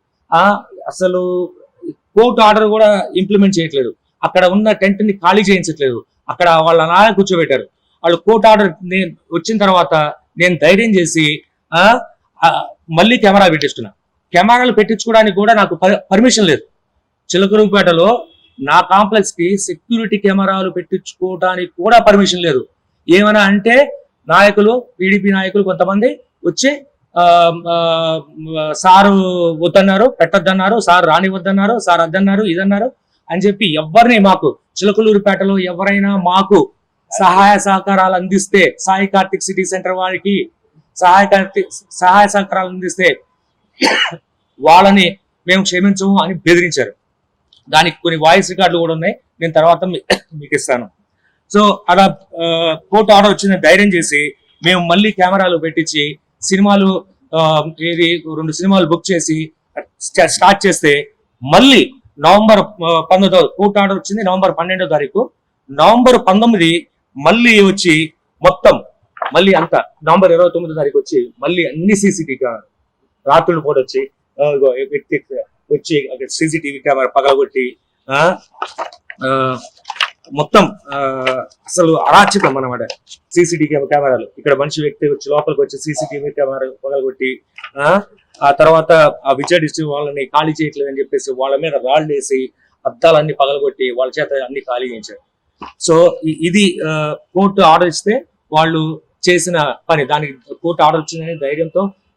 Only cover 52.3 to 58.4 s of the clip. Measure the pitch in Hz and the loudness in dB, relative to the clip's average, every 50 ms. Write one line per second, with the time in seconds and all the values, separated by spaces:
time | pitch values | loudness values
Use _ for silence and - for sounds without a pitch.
52.3 | - 165 165 170 165 165 170 165 156 160 - _ 196 214 220 208 208 196 208 208 | -10 -8 -6 -4 -4 -2 -2 -4 -4 -6 -4 _ 0 2 4 4 4 4 4 4
53.3 | 190 - 196 196 190 175 156 156 180 190 208 208 180 170 156 - 147 147 147 147 | 2 0 -2 -2 -2 2 4 4 4 4 4 2 0 0 -2 -4 -4 -4 -4 -6
54.3 | - _ _ _ _ _ 151 175 185 180 170 170 170 196 208 214 - 190 180 180 | -8 _ _ _ _ _ -2 0 0 0 0 0 0 2 2 0 0 0 0 0
55.3 | 190 196 190 180 175 160 156 160 156 165 156 160 156 151 147 147 147 - _ _ | 2 0 0 0 -2 -2 -4 -4 -4 -6 -6 -4 -4 -4 -4 -4 -6 -12 _ _
56.3 | _ _ - - 190 190 202 208 202 196 190 190 190 180 - _ _ _ _ _ | _ _ -6 -4 0 0 2 2 2 2 2 0 0 -2 -6 _ _ _ _ _
57.3 | 160 160 160 156 156 151 151 165 160 - 160 170 170 160 170 165 175 170 156 160 | -2 0 0 0 0 0 -2 -4 -8 -8 -8 -6 -2 -2 0 -2 -2 -4 -6 -10
58.3 | 156 151 | -10 -8